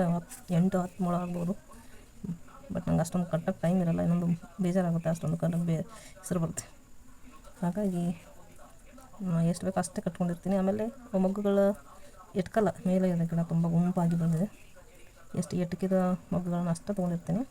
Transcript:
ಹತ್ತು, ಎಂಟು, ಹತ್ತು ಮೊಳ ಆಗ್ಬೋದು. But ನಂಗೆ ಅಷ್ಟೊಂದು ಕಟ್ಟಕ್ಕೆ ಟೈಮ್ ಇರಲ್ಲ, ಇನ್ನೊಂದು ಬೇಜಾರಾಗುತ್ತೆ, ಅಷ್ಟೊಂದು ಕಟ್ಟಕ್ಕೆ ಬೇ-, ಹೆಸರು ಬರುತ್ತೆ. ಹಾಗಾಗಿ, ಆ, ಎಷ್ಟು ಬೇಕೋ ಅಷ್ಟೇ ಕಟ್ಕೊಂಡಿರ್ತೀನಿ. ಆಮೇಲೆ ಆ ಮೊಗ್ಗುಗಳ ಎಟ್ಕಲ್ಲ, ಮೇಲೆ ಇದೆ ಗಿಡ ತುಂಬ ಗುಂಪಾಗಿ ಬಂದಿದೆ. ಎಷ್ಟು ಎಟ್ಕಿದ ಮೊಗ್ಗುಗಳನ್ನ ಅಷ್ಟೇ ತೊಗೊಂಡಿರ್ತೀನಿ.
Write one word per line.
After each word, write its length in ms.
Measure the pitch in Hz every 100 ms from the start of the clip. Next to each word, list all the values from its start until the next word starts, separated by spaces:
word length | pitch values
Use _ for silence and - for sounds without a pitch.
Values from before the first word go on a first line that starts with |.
| 175
ಹತ್ತು, 500 | 170 170 - - 170
ಎಂಟು, 240 | 185 185
ಹತ್ತು 260 | 180 - 175
ಮೊಳ 100 | 175
ಆಗ್ಬೋದು. 360 | 175 175 175 202 - - - - - - - 170 - - -
But 160 | 180
ನಂಗೆ 180 | 170 170
ಅಷ್ಟೊಂದು 260 | 165 185 175
ಕಟ್ಟಕ್ಕೆ 360 | 165 165 190
ಟೈಮ್ 160 | 165 185
ಇರಲ್ಲ, 200 | 175 170
ಇನ್ನೊಂದು 260 | 175 170 175 170 - -
ಬೇಜಾರಾಗುತ್ತೆ, 500 | 180 185 175 165 165
ಅಷ್ಟೊಂದು 260 | 165 151 170
ಕಟ್ಟಕ್ಕೆ 300 | 165 170 170
ಬೇ-, 200 | 160 - - -
ಹೆಸರು 280 | - - 180
ಬರುತ್ತೆ. 240 | 165 - - - - - - - - - - -
ಹಾಗಾಗಿ, 480 | 175 175 208 180 175 - - - - - - - - - - -
ಆ, 200 | 190 165
ಎಷ್ಟು 240 | 165 175 180
ಬೇಕೋ 140 | 190
ಅಷ್ಟೇ 220 | 175 -
ಕಟ್ಕೊಂಡಿರ್ತೀನಿ. 540 | 185 170 175 170 185 196
ಆಮೇಲೆ 280 | 185 208 220 - -
ಆ 140 | 190
ಮೊಗ್ಗುಗಳ 400 | 185 196 208 196 196 208 - - - - - 202
ಎಟ್ಕಲ್ಲ, 320 | 180 - 202 - 180
ಮೇಲೆ 220 | 185 185
ಇದೆ 180 | 175 170
ಗಿಡ 140 | 165 170
ತುಂಬ 180 | 165 170
ಗುಂಪಾಗಿ 480 | 165 175 190 170 170
ಬಂದಿದೆ. 320 | 165 160 202 - - - - - - - - -
ಎಷ್ಟು 220 | 175 180
ಎಟ್ಕಿದ 400 | 175 175 190 190 185 185 -
ಮೊಗ್ಗುಗಳನ್ನ 420 | 175 180 175 175
ಅಷ್ಟೇ 240 | 170 - 202
ತೊಗೊಂಡಿರ್ತೀನಿ. 480 | 180 170 170 175 269